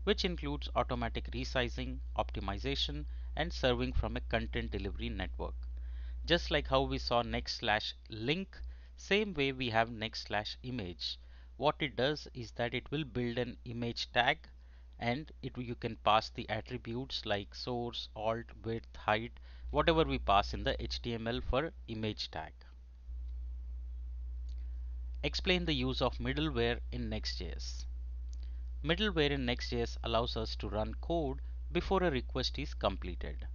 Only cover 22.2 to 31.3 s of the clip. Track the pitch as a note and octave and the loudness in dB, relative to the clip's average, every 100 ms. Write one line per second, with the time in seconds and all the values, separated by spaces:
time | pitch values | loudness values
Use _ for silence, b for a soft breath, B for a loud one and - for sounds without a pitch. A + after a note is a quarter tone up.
22.2 | - - - - - - - - - - | -6 -6 -8 -12 -18 -18 -18 -14 -8 -6
23.2 | - - - - - - - - - - | -6 -6 -6 -6 -8 -8 -8 -8 -6 -6
24.2 | - - - B B B B B - - | -6 -6 -6 B B B B B -6 -2
25.2 | D3+ - - F3+ E3+ C#3+ C3 B2 B2+ - | -2 0 2 4 4 2 2 4 2 2
26.2 | A#2+ C3+ D#3+ B2+ A#2 A#2 - B2 A#2 G#2+ | 0 2 2 4 4 2 -2 -2 -2 -2
27.2 | - - F2 C#2+ - - - - - - | -4 -4 -4 -6 -6 -6 -6 -4 -6 -6
28.2 | - B B B B - C#3+ F3 G#3+ E3+ | -6 B B B B -4 2 4 4 4
29.2 | C#3+ C#3+ B2 B2 - A#2+ A#2 - A2+ A2+ | 4 4 2 0 0 0 0 0 2 4
30.2 | A#2+ A#2 A2+ - G#2+ G2+ A2 A2+ - F3 | 4 0 -2 -2 -2 0 0 -2 -2 0
31.2 | C#3+ | 0